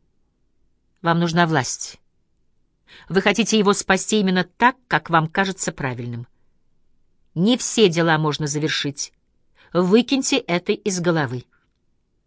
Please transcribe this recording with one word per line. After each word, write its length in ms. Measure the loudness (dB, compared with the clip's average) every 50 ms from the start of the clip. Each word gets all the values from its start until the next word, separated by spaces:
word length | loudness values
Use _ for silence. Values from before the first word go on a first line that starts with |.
| _ _ _ _ _ _ _ _ _ _ _ _ _ _ _ _ _ _ _ _
Вам 180 | -2 -2 0 0
нужна 280 | 0 0 2 2 2 2
власть. 520 | 2 0 -2 -2 -6 -10 -10 -14 -16 -20 _ _ _ _ _ _ _ _ _ _ _ _ _ _ _ _ _ _ -20 -20 -10 -4
Вы 140 | -2 0
хотите 360 | 2 2 2 0 0 0 2 2
его 160 | 2 2 0
спасти 460 | 0 0 0 0 0 0 0 0 0
именно 240 | 0 2 0 0 -2
так, 320 | -4 _ 0 0 0 0 _ _ -2
как 220 | -2 -2 -2 2
вам 180 | 0 0 0 0
кажется 440 | -2 -2 -2 -2 -2 -6 -6 -8
правильным. 560 | -6 -6 -8 -8 -8 -8 -10 -10 -10 -12 -12 -14 _ _ _ _ _ _ _ _ _ _ _ _ _ _ _ _ _ _ _ _ -4
Не 240 | 0 2 2 2 0
все 300 | 0 -2 2 4 4 4
дела 300 | 4 2 2 2 2 2
можно 300 | 0 0 -2 -2 -4 -4
завершить. 680 | -4 -2 -2 -2 -2 -2 -4 -6 -6 -8 -12 -14 _ _ _ _ _ _ _ _ _ _ _ _ -2
Выкиньте 640 | 0 2 4 4 4 4 4 0 -2 -2 0 -2 -2
это 360 | -2 -2 -4 -2 -2 -2 -4
из 260 | -4 -2 -4 -4 -2
головы. 460 | 0 0 0 0 0 -2 -4 -8 -12 _ _ _ _ _ _ _ _ _ _ _ _ _ _ _ _